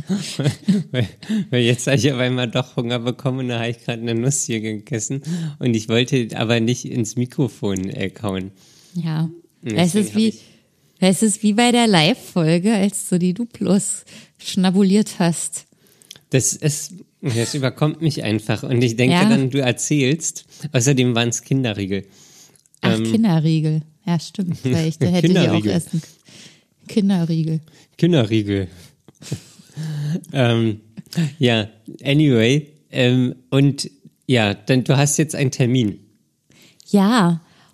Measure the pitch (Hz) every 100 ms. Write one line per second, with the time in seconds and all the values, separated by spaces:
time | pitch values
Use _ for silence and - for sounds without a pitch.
0 | - 196 - - 139 - - 196 - 123
1 | 104 - - 220 180 123 117 123 - 131
2 | 131 127 127 127 123 127 - - 120 123
3 | 117 120 135 131 127 117 117 120 - 117
4 | 117 113 123 143 - 113 110 107 - 113
5 | - 135 147 175 160 147 123 110 110 113
6 | 127 135 110 - 110 117 113 123 131 127
7 | 110 - 120 - 127 - 104 95 95 107
8 | 98 - 104 95 95 - _ _ _ 175
9 | 165 156 160 165 _ _ 135 107 175 202
10 | 202 214 220 - - _ _ _ _ _
11 | 185 190 220 - 208 208 240 240 226 185
12 | 156 254 - 185 160 170 196 220 196 -
13 | - 180 180 180 240 - 180 196 - -
14 | - - - _ - 196 185 185 196 202
15 | 208 - 170 160 - - - _ _ _
16 | - - _ 135 - - 151 147 - 175
17 | - _ 156 113 113 151 131 - 151 156
18 | 160 143 107 107 - 110 131 120 123 113
19 | 127 175 202 220 131 139 127 117 - 151
20 | 127 165 - - - - 151 131 120 135
21 | 123 117 117 - - 135 123 98 95 98
22 | 95 - - - - _ _ _ 185 110
23 | 113 208 226 160 156 160 156 156 151 _
24 | - 170 - - 180 - 131 127 160 156
25 | 131 180 165 185 127 107 107 170 - 165
26 | - - _ - - _ _ _ - -
27 | 196 190 165 165 160 160 - - _ -
28 | 170 165 104 110 101 98 90 - - _
29 | _ _ - - - - - - 156 151
30 | 147 170 - 139 120 117 113 107 - -
31 | - - 156 135 123 113 107 - - -
32 | 131 143 151 117 113 143 147 _ _ 131
33 | 123 127 123 - _ 135 143 127 - -
34 | - _ - 123 107 98 - 131 120 139
35 | 143 - 151 - 135 - 123 127 107 90
36 | _ _ _ _ _ _ _ _ - 202
37 | 196 247 170 170 - _ _